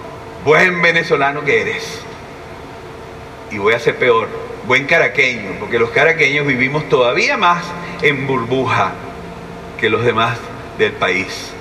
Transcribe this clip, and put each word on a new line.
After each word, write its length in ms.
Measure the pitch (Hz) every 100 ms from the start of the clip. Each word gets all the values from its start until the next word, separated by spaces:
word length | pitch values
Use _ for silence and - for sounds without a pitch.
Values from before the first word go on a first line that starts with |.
| - - - - 135
buen 360 | 156 185 175
venezolano 600 | 175 165 160 147 139 143
que 160 | 143 113
eres. 400 | 101 - - - - - - - - - - - - - - - - - -
Y 60 | 104
voy 160 | 101
a 60 | 117
ser 180 | 151 -
peor, 320 | 131 113 104 - - - 107
buen 180 | 127 143
caraqueño, 720 | 165 139 143 127 120 98 90
porque 200 | 101 117
los 100 | 113
caraqueños 580 | - 156 160 139 147 143
vivimos 400 | 127 131 147 151
todavía 480 | 139 120 143 240 269
más 280 | 180 175 - - - -
en 220 | 147 139 135
burbuja 680 | 131 117 131 120 107 95 - - - - - - - - -
que 80 | 110
los 160 | 107 120
demás 320 | 110 117 120 - - - -
del 160 | 104
país. 580 | - 98 95 95 - - -